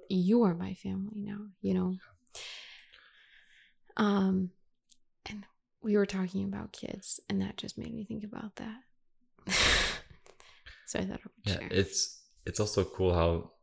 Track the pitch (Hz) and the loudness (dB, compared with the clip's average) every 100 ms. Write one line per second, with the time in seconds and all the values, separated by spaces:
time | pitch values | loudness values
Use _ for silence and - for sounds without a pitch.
0 | - 185 180 240 208 170 185 185 196 190 | -2 2 6 6 6 4 -4 -6 -6 -4
1 | 202 214 202 208 208 190 196 185 180 185 | -4 -6 -8 -8 -12 -6 -2 0 0 -2
2 | - _ _ - - - - - - - | -8 _ _ -14 -14 -14 -16 -20 -20 -20
3 | - _ - - _ _ _ _ _ - | -20 _ -20 -20 _ _ _ _ _ 0
4 | 208 202 190 190 180 - _ _ _ - | 2 4 4 2 0 -6 _ _ _ -20
5 | _ _ - 214 - _ _ _ 220 208 | _ _ -14 -14 -14 _ _ _ 2 4
6 | 196 190 185 190 196 202 - - - 196 | 4 0 -2 -2 -4 -6 -10 -10 -10 -10
7 | - - - 196 190 - 214 220 233 226 | -8 -10 -4 -2 -2 -6 -12 -10 -10 -8
8 | 208 220 208 226 214 - 220 233 _ _ | -8 -8 -10 -10 -12 -12 -12 -14 _ _
9 | _ _ _ _ - - - - - - | _ _ _ _ -2 4 4 4 2 -4
10 | - - - - - - - - - - | -12 -20 -20 -20 -20 -20 -20 -20 -6 -4
11 | 190 - - _ 101 92 - 95 92 - | -2 -6 -12 _ -2 -2 0 0 2 0
12 | - - _ _ - - 107 - 92 - | -2 -6 _ _ -6 -2 0 2 0 2
13 | 92 87 85 82 - _ | 4 6 6 2 -4 _